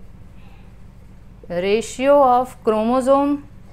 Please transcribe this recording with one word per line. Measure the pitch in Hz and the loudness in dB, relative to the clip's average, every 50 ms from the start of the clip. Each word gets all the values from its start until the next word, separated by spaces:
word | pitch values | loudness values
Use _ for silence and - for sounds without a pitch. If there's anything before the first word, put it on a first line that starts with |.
| - - - - - - - - - - - - - - - - - - - - - - - - - - - - - - 175 | -20 -20 -20 -20 -20 -20 -20 -20 -20 -20 -20 -20 -20 -20 -20 -20 -20 -20 -20 -20 -20 -20 -20 -20 -20 -20 -20 -20 -16 -10 -6
ratio | 175 180 196 202 226 220 - - - 254 277 285 285 277 | -4 -2 -2 -2 -2 -4 -6 -8 -2 0 2 4 4 4
of | 254 247 247 254 247 - - - | 4 2 2 0 -4 -8 -6 -4
chromosome, | 233 214 214 220 226 247 262 247 254 277 285 285 285 285 285 - - - - - - | -2 -2 0 -2 -2 -2 -2 0 2 2 2 2 0 -4 -6 -8 -14 -20 -20 -20 -20